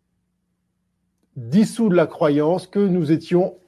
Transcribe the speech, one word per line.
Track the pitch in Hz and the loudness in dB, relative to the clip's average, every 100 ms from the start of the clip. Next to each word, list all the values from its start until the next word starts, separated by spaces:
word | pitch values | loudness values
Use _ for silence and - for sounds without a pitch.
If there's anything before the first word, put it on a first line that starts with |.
| _ _ _ _ _ _ _ _ _ _ _ _ _ | _ _ _ _ _ _ _ _ _ _ _ _ _
dissoudre | 135 113 165 220 - 226 175 | -16 -2 0 0 0 0 2
la | 156 | 0
croyance | - 156 143 151 180 - | 0 0 2 0 -2 -4
que | 202 | -2
nous | 202 180 147 | 0 0 0
étions | 160 - 175 190 - | -2 0 0 0 -4